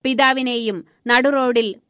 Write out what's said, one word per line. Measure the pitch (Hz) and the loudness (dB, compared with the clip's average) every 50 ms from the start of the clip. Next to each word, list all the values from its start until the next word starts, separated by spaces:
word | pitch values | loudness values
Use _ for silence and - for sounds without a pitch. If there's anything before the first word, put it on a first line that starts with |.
| _ | _
പിതാവിനെയും | 262 262 226 269 262 262 262 254 254 247 233 226 220 196 175 160 - _ _ _ 240 | -4 0 2 2 2 2 0 -2 -4 -4 -4 -4 -4 -6 -6 -10 -14 _ _ _ 0
നടുറോഡിൽ | 240 247 254 277 285 269 262 247 240 233 233 208 190 - _ _ | 2 2 2 2 0 2 0 2 0 0 0 -2 -6 -10 _ _